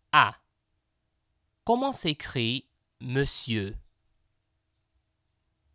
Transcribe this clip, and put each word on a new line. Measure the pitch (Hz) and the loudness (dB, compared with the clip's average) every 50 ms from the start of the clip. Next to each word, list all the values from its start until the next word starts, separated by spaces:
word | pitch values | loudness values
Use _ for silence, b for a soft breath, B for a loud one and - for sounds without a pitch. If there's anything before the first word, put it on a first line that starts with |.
| b - | b 2
A. | - 151 120 101 - - _ _ _ _ _ _ _ _ _ _ _ _ _ _ _ _ _ _ _ _ _ _ _ _ - | 4 4 4 4 0 -10 _ _ _ _ _ _ _ _ _ _ _ _ _ _ _ _ _ _ _ _ _ _ _ _ 0
Comment | - 233 247 269 277 | 0 0 0 0 -2
s'écrit | 254 - - 165 147 - - - - 131 117 113 123 143 - _ _ _ _ _ _ - | -2 0 0 -2 -2 -2 -6 -6 -4 -2 -2 -2 -2 -4 -6 _ _ _ _ _ _ -14
monsieur ? | 127 127 123 135 139 131 - - - 123 113 107 98 98 107 - - _ _ _ _ _ _ _ _ _ _ _ _ _ _ _ _ _ _ _ _ _ _ _ _ _ _ _ _ _ _ _ _ _ _ _ _ _ | -8 -4 -2 0 0 2 0 0 0 -2 -2 -4 -4 -6 -10 -14 -18 _ _ _ _ _ _ _ _ _ _ _ _ _ _ _ _ _ _ _ _ _ _ _ _ _ _ _ _ _ _ _ _ _ _ _ _ _